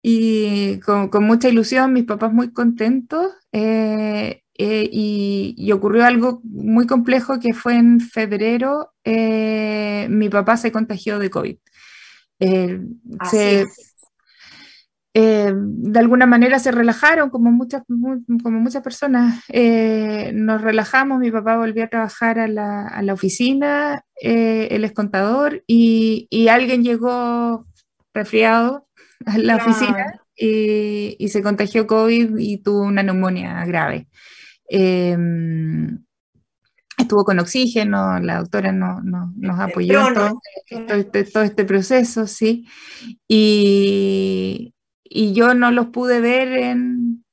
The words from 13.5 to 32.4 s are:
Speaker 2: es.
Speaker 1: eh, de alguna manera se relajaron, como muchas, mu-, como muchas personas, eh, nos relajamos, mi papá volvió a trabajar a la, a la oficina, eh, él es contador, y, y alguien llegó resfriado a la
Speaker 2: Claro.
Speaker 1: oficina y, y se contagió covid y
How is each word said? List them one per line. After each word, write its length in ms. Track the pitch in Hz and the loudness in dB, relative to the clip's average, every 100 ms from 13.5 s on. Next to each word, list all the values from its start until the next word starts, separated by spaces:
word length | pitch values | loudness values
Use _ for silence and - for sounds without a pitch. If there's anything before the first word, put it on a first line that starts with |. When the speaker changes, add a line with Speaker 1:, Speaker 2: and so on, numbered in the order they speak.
| 202 | 2
Speaker 2:
es. 320 | 196 - _ _ - _ _ _ - - - - _ _ _ | 0 -8 _ _ -20 _ _ _ -20 -20 -20 -20 _ _ _
Speaker 1:
eh, 380 | 220 220 214 202 | 2 4 4 0
de 440 | 196 202 220 214 220 | -2 -4 -6 0 4
alguna 260 | 233 247 247 | 4 6 6
manera 320 | 240 247 262 | 6 6 4
se 140 | 262 | 0
relajaron, 580 | 240 233 226 302 320 285 | 2 0 4 2 4 0
como 220 | 247 233 | 2 4
muchas, 300 | 240 247 277 - | 4 0 -8 -6
mu-, 360 | 240 254 254 240 233 | -4 -4 -6 -2 -2
como 180 | 240 226 | -2 -2
muchas 220 | 233 262 | -2 -4
personas, 600 | 262 - 285 247 240 233 - | -10 -6 0 2 2 0 -4
eh, 840 | - 233 226 220 220 214 214 208 | 2 4 4 2 0 -2 -4 -6
nos 280 | 214 214 220 | -2 0 0
relajamos, 580 | 220 220 202 262 277 262 | 0 0 2 0 0 0
mi 100 | 240 | -2
papá 260 | 220 214 226 | -2 0 0
volvió 280 | 226 220 | 0 -4
a 40 | 226 | -4
trabajar 500 | 233 214 - 226 226 | -4 -6 -4 -2 -2
a 80 | 220 | -2
la, 400 | 208 208 208 202 | -4 -6 -8 -8
a 140 | - | -6
la 120 | 196 | -4
oficina, 880 | 196 190 - 247 269 294 285 294 285 _ - | -2 -4 -2 0 0 0 -2 -4 -6 _ -8
eh, 480 | - 233 226 220 220 | -2 0 2 0 -2
él 120 | 208 | -2
es 80 | 214 | -4
contador, 680 | 214 208 190 196 254 294 302 - | -4 -4 -2 0 0 -2 -4 2
y, 600 | 233 233 226 220 220 - | 4 4 4 0 -2 -4
y 180 | 226 226 | 2 4
alguien 340 | 240 247 247 | 4 2 0
llegó 840 | 240 233 240 247 240 240 233 233 - _ _ _ _ | 0 0 -2 -2 -4 -2 -4 -6 -10 _ _ _ _
resfriado 720 | 214 208 220 226 226 233 285 _ _ _ _ 226 | -8 -2 2 4 4 0 -4 _ _ _ _ -4
a 120 | 214 | 0
la 160 | 226 | 2
Speaker 2:
Claro. 160 | 226 226 | 2 2
Speaker 1:
oficina 500 | 220 254 196 190 - _ - | 2 0 -2 -4 -10 _ -4
y, 800 | 220 214 214 214 208 208 208 - | 0 0 0 0 -2 -4 -8 -6
y 100 | 208 | -4
se 140 | 208 | -2
contagió 440 | 202 202 208 226 214 | -2 -2 0 0 2
covid 500 | 220 220 233 233 | 2 2 2 0
y 200 | 220 | -2